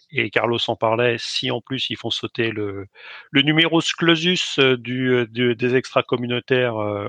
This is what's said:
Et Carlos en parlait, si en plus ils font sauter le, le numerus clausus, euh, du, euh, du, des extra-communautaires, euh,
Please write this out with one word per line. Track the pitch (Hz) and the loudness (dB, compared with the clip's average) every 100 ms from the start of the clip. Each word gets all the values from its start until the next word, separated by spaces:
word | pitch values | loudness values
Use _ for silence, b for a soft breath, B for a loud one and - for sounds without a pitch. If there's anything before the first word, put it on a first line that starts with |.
| B | B
Et | 139 113 | -4 -2
Carlos | 117 110 117 - | 0 0 0 -2
en | 113 | -2
parlait, | 113 113 120 117 | 0 2 0 0
si | - - 131 | -4 -6 -4
en | 123 | -6
plus | - 131 - | -6 -6 -6
ils | 113 | -6
font | 117 | -6
sauter | - 113 - 113 | -6 -6 -4 -2
le, | 107 104 98 98 B B B B | -2 -6 -8 -12 B B B B
le | 139 | 2
numerus | 139 156 165 165 - | 4 4 4 2 0
clausus, | - 170 165 170 180 - - | 0 2 2 2 0 -2 2
euh, | 135 127 | 4 2
du, | 117 127 127 | -2 -2 2
euh, | 123 113 | 2 0
du, | 113 123 117 | 0 0 2
des | 127 127 | 2 0
extra-communautaires, | - - - 127 120 123 - 127 123 110 | 0 -2 0 -2 -2 -4 0 0 0 -2
euh, | 104 104 | -4 -4